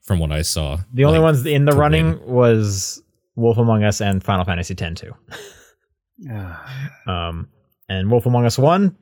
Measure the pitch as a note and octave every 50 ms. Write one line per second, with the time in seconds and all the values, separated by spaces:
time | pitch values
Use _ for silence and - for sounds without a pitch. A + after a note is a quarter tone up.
0 | _ - G2+ F2 E2 D2+ D2+ D2+ D#2+ - - E2+ D#2 C#2+ C#2+ E2 F#2 _ B2 B2
1 | C3+ C#3+ D#3 D#3+ D#3+ D#3+ D#3 C3+ A#2+ - D3 C#3 C#3+ D3 D3 C#3 D3 D3 D#3 D#3+
2 | D#3+ D#3+ E3 - - - B2 B2 B2 A#2+ A2+ A2 G#2+ G#2 G2+ G2 - - - -
3 | _ _ _ _ _ _ _ - A#2 A#2 A2+ A2 A#2+ A#2 A2+ G#2+ G#2 G#2+ G#2 -
4 | G#2+ G2+ G2 F#2+ - - G2+ F#2 F#2 - F2+ E2+ E2+ - F#2+ F2+ - E2 E2 -
5 | - - - _ _ _ - - - - - - _ _ _ _ _ _ _ _
6 | _ _ _ _ G3 C#3 A#2 G#2 F#2+ F2+ E2+ E2 - - C3+ C3+ C3+ - - _
7 | _ - F#2 F2 E2+ E2+ E2 E2 - - _ _ _ _ _ _ _ _ F#2+ F#2+
8 | F#2+ G2+ A#2+ A#2+ - B2 B2 A#2+ A#2+ A#2+ - - C3 D3 E3+ F#3+ G3+ F#3+ - _